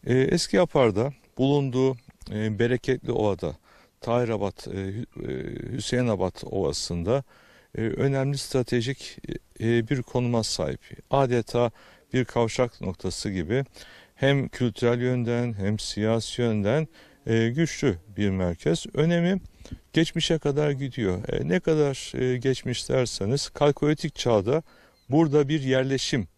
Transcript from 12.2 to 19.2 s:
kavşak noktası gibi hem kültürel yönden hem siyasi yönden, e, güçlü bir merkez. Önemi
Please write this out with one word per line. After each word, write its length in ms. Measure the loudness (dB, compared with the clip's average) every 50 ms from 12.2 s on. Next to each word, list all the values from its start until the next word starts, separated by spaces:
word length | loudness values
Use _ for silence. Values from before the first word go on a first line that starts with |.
| -2
kavşak 560 | 0 2 0 0 2 2 0 -2 -2 -2 -8
noktası 480 | -8 -8 -8 _ -6 -6 -6 -4 -6 -4
gibi 340 | -4 -4 -2 0 -2 -2 -2 -4 _ -20 -20 -20 -20 -20 -20 _ _
hem 320 | 0 2 2 2 2 0
kültürel 540 | -4 -2 -2 -2 -2 0 0 0 0 2 2
yönden 520 | 0 0 0 0 0 0 0 0 -2 -2 -4
hem 260 | -2 -2 -2 -2 -2
siyasi 640 | -6 -8 -4 -2 0 2 2 0 -2 -4 -4 -2
yönden, 460 | 0 0 0 0 0 2 0 0 -2 -4 _ -20 -20 -20 -20 _ _
e, 220 | 0 2 2 2 2
güçlü 480 | 2 0 0 0 0 -2 0 0 0 -2 -8 -12 -4
bir 120 | -2 0 0
merkez. 560 | 2 2 0 0 -2 0 0 0 0 0 -4 -6 -2
Önemi 480 | 0 2 2 2 2